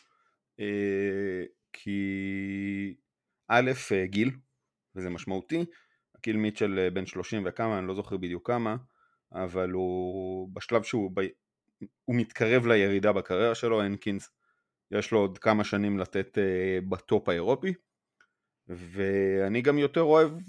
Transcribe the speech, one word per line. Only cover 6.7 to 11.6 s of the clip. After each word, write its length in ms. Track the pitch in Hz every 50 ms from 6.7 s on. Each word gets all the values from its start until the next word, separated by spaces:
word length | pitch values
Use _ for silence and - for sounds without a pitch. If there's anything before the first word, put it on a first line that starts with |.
| 98 95
אה, 120 | 92 92
בן 160 | 87 95 92
שלושים 360 | - - 92 87 - 113 107 95
וכמה, 320 | 90 - - 117 113 107 95
אני 80 | 92
לא 80 | 92 95
זוכר 220 | 101 98 - 101
בדיוק 300 | 92 92 87 87 85 -
כמה, 300 | - 120 120 113 107 110 127 127 _ _ _ _ _ _ _ _ _
אבל 380 | - 92 95 87 90 92 92 90
הוא, 800 | 92 92 92 90 90 92 90 90 92 95 92 92 92 92 92 92 95
בשלב 280 | - - - 117 113
שהוא 280 | 107 - - 117 101 95 90
ב-, 120 | 98 95 92 - _ _ _ _ _